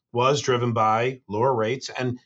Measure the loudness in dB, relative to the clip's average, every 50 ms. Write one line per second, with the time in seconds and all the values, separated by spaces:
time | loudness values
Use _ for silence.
0 | _ _ -2 0 2 2 2 2 2 0 0 2 2 0 2 2 2 2 2 2
1 | 0 -2 -4 -6 _ -6 -2 0 0 2 2 2 0 -2 -2 -4 -8 -10 -8 -4
2 | -4 -4 -4 -6 -10